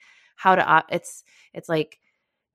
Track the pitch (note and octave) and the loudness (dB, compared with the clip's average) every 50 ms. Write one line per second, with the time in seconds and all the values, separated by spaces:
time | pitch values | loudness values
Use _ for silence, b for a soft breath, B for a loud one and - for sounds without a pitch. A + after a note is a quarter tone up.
0 | b b b b b b b - - F#3+ F#3 F3+ - - D#3 D#3+ - - - F3 | b b b b b b b -4 0 2 2 2 2 2 2 2 2 0 -6 -8
1 | - - - - _ b b b b b b - - - E3+ D#3 D3+ - - _ | -8 -10 -20 -20 _ b b b b b b -18 -8 -4 -4 -4 -4 -4 -10 _
2 | _ _ _ _ _ _ _ _ _ _ _ | _ _ _ _ _ _ _ _ _ _ _